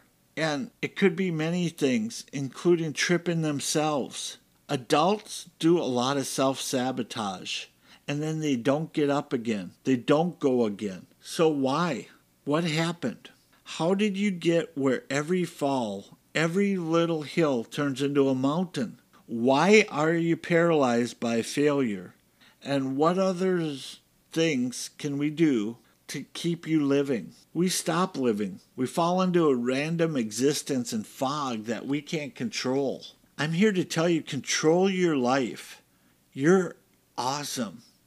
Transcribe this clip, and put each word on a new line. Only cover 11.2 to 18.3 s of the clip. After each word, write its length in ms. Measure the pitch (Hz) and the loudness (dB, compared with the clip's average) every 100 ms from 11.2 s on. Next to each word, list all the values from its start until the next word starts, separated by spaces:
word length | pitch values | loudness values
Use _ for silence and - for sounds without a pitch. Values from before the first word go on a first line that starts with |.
So 280 | - - 160 | -10 2 2
why? 600 | 147 131 147 175 117 95 - _ _ - | 2 0 0 0 -4 -8 -20 _ _ -2
What 180 | 151 | 0
happened? 640 | 170 156 165 170 120 - - _ _ _ - - | 0 0 -2 -2 -6 -8 -16 _ _ _ -14 -2
How 160 | 160 | 0
did 240 | 196 214 190 | 2 0 0
you 140 | 208 | -2
get 480 | 175 165 170 - - | 0 2 0 0 -2
where 260 | 135 120 - | 0 0 -2
every 340 | 139 151 185 | -4 0 0
fall, 720 | 165 - 139 135 110 98 - - _ | -2 -2 -2 0 -2 -6 -12 -20 _
every 440 | 147 165 180 202 190 | -2 0 2 0 0
little 460 | 160 165 165 160 | 2 2 2 -2
hill 400 | 139 - 151 123 | -4 0 2 2
turns 360 | 113 - 147 127 | -2 -4 -2 -2
into 300 | 143 143 135 | 0 4 4